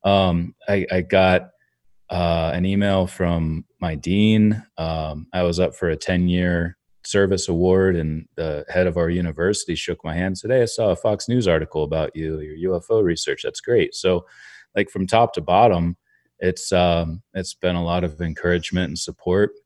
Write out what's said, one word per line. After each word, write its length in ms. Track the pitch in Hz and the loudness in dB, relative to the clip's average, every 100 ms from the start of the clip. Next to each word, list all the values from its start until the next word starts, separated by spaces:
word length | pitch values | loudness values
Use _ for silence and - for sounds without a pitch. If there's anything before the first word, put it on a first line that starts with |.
Um, 500 | 98 101 95 85 85 - - | 2 2 2 0 -2 -8 -4
I, 180 | 101 90 | -2 0
I 80 | 92 | -2
got, 500 | 90 95 92 90 - _ _ _ _ _ _ | 2 4 6 4 0 _ _ _ _ _ _
uh, 400 | 90 87 82 80 | -2 0 0 -2
an 140 | 87 92 | -2 -2
email 400 | 98 101 98 90 | 0 2 2 0
from 580 | - 87 85 80 80 - _ | -2 -2 0 -2 -4 -8 _
my 140 | 87 | -6
dean. 680 | 78 85 98 107 110 107 110 - - | -6 -2 2 4 6 4 2 -6 -8
Um, 520 | 82 80 78 76 80 | -6 -4 -6 -8 -8
I 120 | 92 | -2
was 160 | 90 82 | 0 2
up 140 | 78 | 0
for 140 | - 87 | 0 -4
a 80 | 78 | -4
ten-year 800 | - 90 87 90 90 87 85 - _ _ | -2 0 2 2 0 0 -2 -6 _ _
service 440 | - 101 98 95 - | -4 2 2 2 -2
award, 480 | 85 90 95 95 87 | 0 4 4 4 2
and 320 | 78 78 78 - | -2 -6 -10 -8
the 280 | 80 73 76 | -6 -6 -4
head 180 | 90 92 | 0 0
of 100 | 85 | 0
our 140 | 82 | 0
university 640 | 87 87 76 87 104 - | 0 -4 -2 -2 -2 -4
shook 300 | 82 - 87 | -6 -4 -8
my 100 | 82 | -6
hand, 240 | 82 92 95 | -4 -4 -4
said, 140 | 107 | -2
"Hey, 100 | 127 | 0
I 40 | 117 | 0
saw 240 | - 110 | 0 0
a 60 | 87 | 0
Fox 320 | 110 107 - | 0 -2 0
News 200 | 123 101 | 0 2
article 340 | 82 78 78 | 2 0 -4
about 320 | 76 80 78 | -2 -2 -4
you, 240 | 78 80 78 | -4 -6 -6
your 140 | 76 | -10
U 220 | 78 90 90 | -6 -2 -2
F 100 | - | 0
O 100 | 113 | 0
research. 400 | 98 85 - 71 | 2 0 -4 -4
That's 180 | - - | -6 -8
great." 320 | - 120 110 | 0 2 2
So, 300 | - 95 90 - - - - _ - | 0 0 0 -2 -20 -20 -20 _ -4
like, 120 | 104 | -2
from 180 | - 95 | -2 0
top 280 | 110 117 | 4 2
to 60 | - | 0
bottom, 560 | 80 90 117 90 85 87 _ _ _ _ | 0 4 6 4 0 -4 _ _ _ _
it's, 340 | 90 92 - | -4 -4 -2
um, 500 | 92 87 85 82 82 _ | 2 2 2 -2 -8 _
it's 200 | 95 90 | -12 -10
been 220 | - 90 87 | -4 -2 -2
a 80 | |
lot 200 | 85 87 | -2 -2
of 160 | 87 76 | -4 -6
encouragement 680 | 85 76 87 87 82 90 90 | -8 -4 -2 -2 -2 -4 -4
and 100 | 76 | -6
support. 520 | - 87 - 92 104 - | -10 -8 -2 0 0 -2